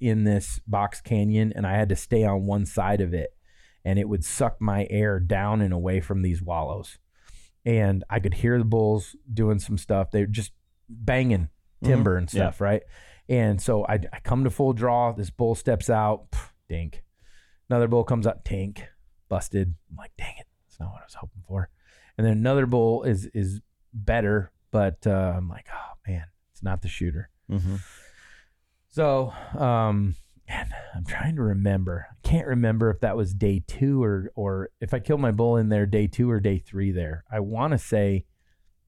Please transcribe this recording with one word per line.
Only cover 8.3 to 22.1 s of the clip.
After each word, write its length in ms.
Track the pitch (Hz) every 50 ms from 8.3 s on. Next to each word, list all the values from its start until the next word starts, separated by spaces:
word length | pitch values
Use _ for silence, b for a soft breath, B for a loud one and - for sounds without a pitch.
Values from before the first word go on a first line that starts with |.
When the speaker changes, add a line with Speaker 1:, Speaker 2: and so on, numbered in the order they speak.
| 90
Speaker 1:
hear 240 | - - 117 120 123
the 80 | 117
bulls 500 | 110 110 113 107 107 107 107 101 - - - - 135
doing 280 | 113 107 110 107 107 101
some 180 | - - 107 95
stuff. 320 | - - 107 98 98 -
They 120 | - 107
were 40 | 101
just 260 | 98 107 110 107 - - _ _ _ _ _ _ -
banging 600 | 117 113 110 104 127 131 131 127 110 92 85 78 - _ _ _ _ - -
Speaker 2:
Mm-hmm. 40 | 120 131
Speaker 1:
timber 240 | 120 110 101 92 90
and 160 | 87 82 -
Speaker 2:
Yeah. 120 | 98 -
Speaker 1:
stuff, 140 | - - -
right? 220 | 101 101 104 107 - B B B B B B B B B
And 320 | 127 123 117 107 104 95
so 240 | - - 117 104 104
I, 140 | - 107 107 87 -
I 80 | - - -
come 200 | - 123 127 135
to 40 | 127
full 240 | - - 143 131 127
draw. 380 | 110 113 123 120 120 123 117
This 180 | 113 104 101 90
bull 240 | - - 123 113 113
steps 380 | - - - 117 101 - -
out, 400 | 113 110 107 107 107 107 - -
pff, 180 | - - - - - _ _ -
dink. 360 | 82 82 85 78 - - - - _ b b b b b b b b b b -
Another 180 | 123 120 117 113
bull 160 | 113 120 113
comes 220 | - 127 117 104
up, 180 | 117 - - -
tink, 360 | - - 95 95 98 104 - - - - _ - _ _ _ _ -
busted. 460 | 98 87 - - - 98 95 90 82 - _ -
I'm 40 | -
like, 200 | - - - - -
"Dang 160 | - - - -
it, 80 | - _ _ _ _
that's 140 | _ _ -
not 120 | - 95
what 100 | - - -
I 20 |
was 80 | - -
hoping 300 | - - - - 98 95 -
for." 220 | 92 95 90 - b b b b b b b b